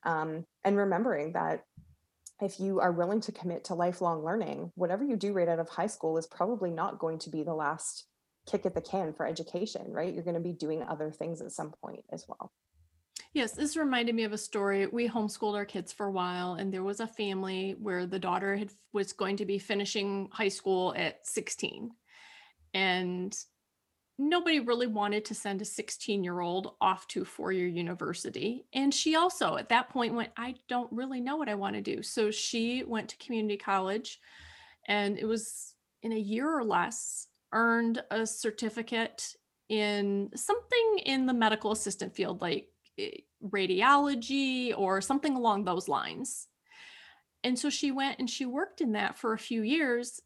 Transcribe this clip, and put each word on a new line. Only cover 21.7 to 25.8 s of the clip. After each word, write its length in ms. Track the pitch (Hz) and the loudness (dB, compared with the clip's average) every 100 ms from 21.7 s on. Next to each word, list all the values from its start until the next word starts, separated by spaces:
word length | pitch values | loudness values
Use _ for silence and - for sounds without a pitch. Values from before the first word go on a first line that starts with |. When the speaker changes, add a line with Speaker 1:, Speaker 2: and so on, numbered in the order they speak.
| - 226 - _ - - - - _ _ | -6 -12 -14 _ -20 -20 -20 -20 _ _
Speaker 2:
And 640 | 190 190 180 180 180 185 - - _ _ _ _ _ _ - | 2 4 4 2 0 -2 -6 -12 _ _ _ _ _ _ -2
nobody 420 | 285 349 339 311 | 2 4 4 2
really 280 | 233 240 247 | 4 2 2
wanted 380 | 208 208 208 214 | 2 2 0 -2
to 100 | 220 | -6
send 260 | 208 196 | -4 -4
a 40 | 208 | -4
sixteen-year-old 1120 | - | -6